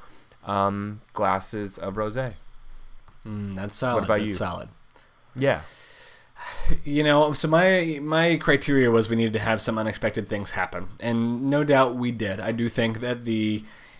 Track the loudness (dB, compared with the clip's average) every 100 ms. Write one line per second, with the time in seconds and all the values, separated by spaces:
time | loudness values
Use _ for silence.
0 | -20 -20 -20 -18 -6 -2 0 -2 -8 -10
1 | -14 -2 0 0 -4 -8 -8 -8 -8 -6
2 | -6 -4 -8 -10 -16 -16 -16 -16 -14 -16
3 | -18 -18 -12 -8 -8 -8 -8 -6 -2 -2
4 | 0 0 0 -4 -4 -6 -12 -18 -20 -20
5 | _ _ _ -2 0 0 -4 -20 -20 -20
6 | -20 -20 _ -18 -14 2 6 6 4 2
7 | 4 6 4 2 2 4 6 4 0 -4
8 | -2 2 2 2 2 2 4 4 6 4
9 | 4 2 0 0 -2 -2 -2 -2 -2 -2
10 | -2 -2 -4 -6 -4 -4 -4 -4 -8 -6
11 | -4 -2 -2 -2 0 0 4 4 4 0
12 | -4 -4 -4 -4 -4 -2 -2 0 -2 -2
13 | -6 -6 -2 0 0 -2 -8 -20 -20